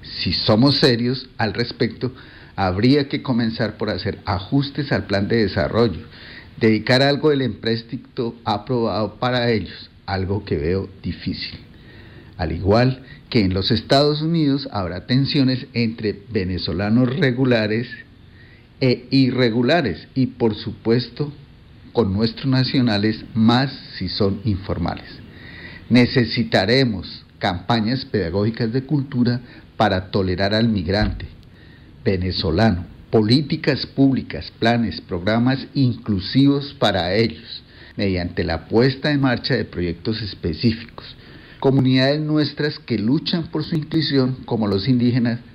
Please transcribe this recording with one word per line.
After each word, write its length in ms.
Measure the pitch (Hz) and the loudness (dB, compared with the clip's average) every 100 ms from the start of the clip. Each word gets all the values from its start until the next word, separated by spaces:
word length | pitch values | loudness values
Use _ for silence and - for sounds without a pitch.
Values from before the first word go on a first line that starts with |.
Si 320 | - - - | -12 -6 -4
somos 440 | - - 110 139 135 | -2 2 4 4 4
serios 520 | 147 117 120 131 - - | 2 2 0 -4 -8 -6
al 160 | 113 | -6
respecto, 600 | 104 120 - 113 - 127 - - - - | -4 -6 -2 -4 -2 -8 -8 -20 -20 -18
habría 540 | - 95 90 120 143 139 | -4 -2 2 4 4 2
que 120 | 147 | -4
comenzar 560 | - 117 113 113 110 - | -2 0 0 -2 -6 -4
por 140 | 104 | -6
hacer 300 | - 101 - | -4 -6 -6
ajustes 640 | - 101 - 139 135 - 139 | -4 -6 0 0 0 -4 -2
al 140 | 104 | -2
plan 240 | 95 101 101 | 0 -2 0
de 140 | 117 | 0
desarrollo, 580 | 101 - 71 101 117 80 - - - - - - | 0 0 0 2 0 0 -12 -20 -20 -20 -20 0
dedicar 440 | 113 107 110 127 | 2 2 2 4
algo 260 | 139 143 156 | 4 4 2
del 140 | 143 | 2
empréstito 920 | 127 101 113 113 - 135 - - 117 117 | 0 -4 -4 -4 -4 -12 -10 -6 -6 -4
aprobado 720 | - 104 - 127 113 95 104 - | -4 -4 -2 -2 0 -2 -4 -2
para 340 | 123 123 120 | -2 0 0
ellos, 400 | 110 87 - - - - | 0 -2 -12 -20 -18 -6
algo 400 | 95 92 101 - | -4 -2 -4 -4
que 100 | 87 | -4
veo 320 | 76 95 - - | 0 -2 -4 -10
difícil. 560 | - 85 - 85 - - - - - - - - - - | -10 -8 -6 -8 -10 -14 -20 -20 -20 -20 -20 -20 -20 -8
Al 140 | 87 | -6
igual 500 | 82 92 110 127 127 - - - | -2 2 4 4 0 -10 -20 -4
que 120 | 123 | 0
en 140 | 95 | 2
los 180 | 95 95 | 0 0
Estados 500 | 113 - 139 147 151 | -2 2 2 4 2
Unidos, 460 | 156 170 147 139 135 | 0 2 2 0 -2
habrá 360 | 104 90 90 - | -6 -4 -6 0
tensiones 600 | 127 135 147 131 127 - | 0 2 2 2 0 -4
entre 440 | 117 117 113 110 95 - | -2 -2 -2 -4 -4 -4
venezolanos 840 | 110 92 90 - 82 104 113 127 135 | -4 -2 -4 -4 -2 2 4 2 2
regulares 720 | 135 120 131 117 107 110 123 - - - - - - - - - | 0 2 2 2 2 -2 -4 -12 -18 -20 -20 -20 -20 -20 -20 0
e 280 | 131 120 - | 0 0 2
irregulares 960 | 135 131 117 123 110 123 170 127 80 - | 4 4 4 2 2 2 2 2 -4 -6
y, 120 | - 123 | -2 -2
por 280 | - 117 | 2 0
supuesto, 800 | 104 - 95 110 120 - - 147 - - - - - - | 0 -8 -6 0 0 0 -6 -6 -6 -20 -20 -20 -20 -6
con 200 | - 104 | -2 0
nuestros 340 | 95 113 - 139 | 2 0 -2 0
nacionales, 760 | 131 123 147 120 104 107 107 - | 2 2 0 2 2 0 -2 -6
más 380 | 110 110 117 135 - - - | 2 4 4 0 -4 -14 -8
si 100 | 92 | -6
son 320 | - 98 95 | 0 0 0
informales. 640 | - 95 - 85 85 - - - - - - - - - - | -2 -4 -4 -4 -4 -6 -12 -18 -20 -20 -18 -18 -18 -18 2
Necesitaremos 1400 | 120 120 135 113 - 113 113 95 127 131 98 - - - - | 4 4 2 0 -2 0 2 2 2 2 -2 -8 -16 -20 -6
campañas 680 | 107 92 - 120 107 131 | -4 -4 -2 0 0 -4
pedagógicas 680 | - 107 85 92 104 110 117 | -4 -4 -2 0 -2 -2 -2
de 120 | 127 | -4
cultura 560 | 131 151 131 123 120 120 - - - - | -2 -2 -2 0 0 0 -6 -20 -20 0
para 340 | 107 95 92 | 2 2 -2
tolerar 440 | 107 95 90 98 | -2 0 0 0
al 140 | 107 117 | 2 2
migrante 580 | 104 82 98 107 92 - - - - - - - - | 0 0 0 0 -2 -10 -16 -20 -20 -20 -20 -20 -6
venezolano, 840 | 110 95 92 90 82 82 110 87 90 - - | -2 -2 -2 -2 -2 2 2 2 -4 -16 0
políticas 760 | 117 104 127 143 156 - 127 - | 2 4 2 2 -2 0 -2 -4
públicas, 680 | - 139 120 - - - - | 2 4 4 -2 -10 -12 -2
planes, 420 | 113 117 113 - | 0 2 0 -4
programas 640 | - 92 92 113 123 131 113 | -8 -4 0 2 2 0 -4
inclusivos 1000 | 143 131 110 - 101 - 131 139 143 139 - | 0 0 0 -2 -4 0 4 4 4 -4 -2
para 360 | 113 95 85 | 0 0 0
ellos, 480 | 101 113 85 - - - - - - | 0 0 -2 -16 -18 -18 -20 -16 -4
mediante 480 | 101 92 87 92 | -2 -2 -4 -4
la 240 | 87 80 - | -4 -4 0
puesta 420 | 107 135 131 151 | 4 4 2 -2
en 120 | 147 | 2
marcha 340 | 135 117 - 123 | 2 0 -2 -2
de 80 | |
proyectos 580 | 95 90 90 85 - 110 | -2 -4 -4 -4 -4 -6
específicos. 920 | 104 - 90 78 117 113 - - - - - - - - | -6 -6 -6 0 0 0 -8 -18 -20 -20 -20 -20 -20 -2
Comunidades 640 | 135 135 127 131 135 147 | 2 4 4 4 4 2
nuestras 580 | 151 151 143 - 151 147 | 2 0 0 -2 -4 -4
que 200 | - 113 | -4 -2
luchan 460 | 107 151 - 180 | 2 0 0 -4
por 200 | 156 156 | -2 -6
su 100 | 147 | -2
inclusión, 600 | 160 147 160 139 139 127 131 | -4 -2 -2 2 2 2 -2
como 240 | - 117 104 | -4 -2 0
los 180 | 98 113 | 0 2
indígenas 540 | 127 120 120 117 120 - | 2 4 2 0 -2 -8